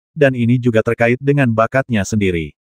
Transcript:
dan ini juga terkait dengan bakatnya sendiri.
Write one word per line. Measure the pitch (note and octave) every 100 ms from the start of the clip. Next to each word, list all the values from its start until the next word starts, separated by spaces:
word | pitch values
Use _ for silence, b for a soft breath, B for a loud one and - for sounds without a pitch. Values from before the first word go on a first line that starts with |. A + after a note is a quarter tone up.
| _
dan | - C#3 B2+
ini | A#2 B2
juga | A#2+ A2
terkait | A#2 A#2 A#2+ B2
dengan | C#3 C#3+ B2+
bakatnya | A2 A2+ C3+ C3+ A2 F#2+
sendiri. | A2 G2 E2+ D2+ - _